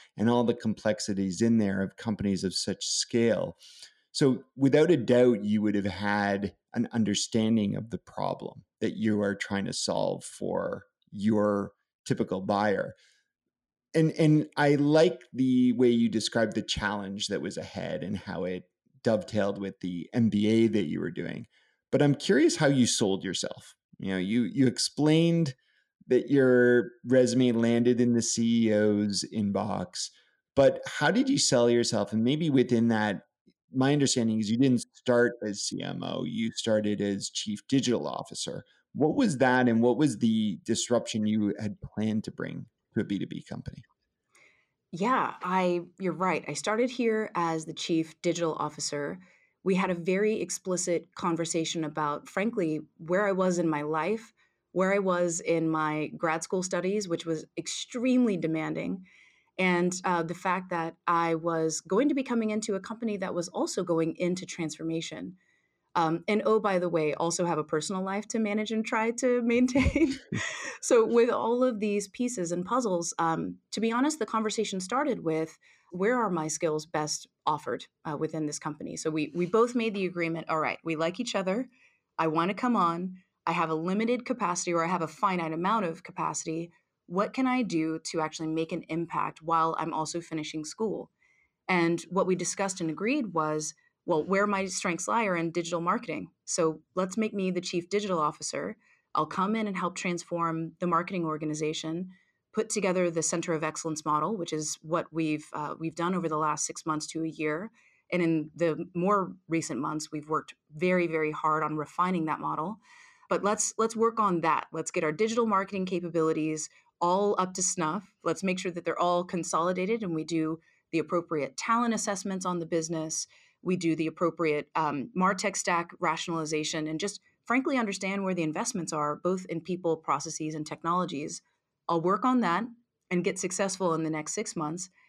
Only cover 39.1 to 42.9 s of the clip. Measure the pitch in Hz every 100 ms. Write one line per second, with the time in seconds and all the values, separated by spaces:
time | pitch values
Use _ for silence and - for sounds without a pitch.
39.1 | 277 226 131 127 127 123 113 123 120 151
40.1 | 104 117 110 107 85 - 113 - 117 -
41.1 | 110 107 107 101 - 107 98 - - 110
42.1 | 107 - - - - - _ _